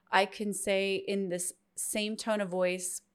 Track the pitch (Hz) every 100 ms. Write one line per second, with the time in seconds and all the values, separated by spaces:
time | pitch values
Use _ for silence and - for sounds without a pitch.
0 | - 185 202 - 208 185 214 190 196 190
1 | 196 196 190 175 175 - _ - - 214
2 | 214 214 233 208 190 185 180 180 180 -
3 | _